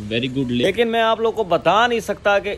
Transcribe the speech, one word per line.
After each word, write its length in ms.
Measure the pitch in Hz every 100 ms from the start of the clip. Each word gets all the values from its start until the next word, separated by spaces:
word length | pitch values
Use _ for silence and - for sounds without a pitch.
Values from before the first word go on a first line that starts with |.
| 104
very 200 | 117 131
good। 180 | 135 123
लेकिन 360 | 123 123 190 233
मैं 140 | 226
आप 180 | 226 220
लोगों 100 | 226
को 160 | 214 180
बता 360 | 165 165 202 240
नहीं 120 | 233
सकता 360 | 214 196 208 202
कि 120 | 190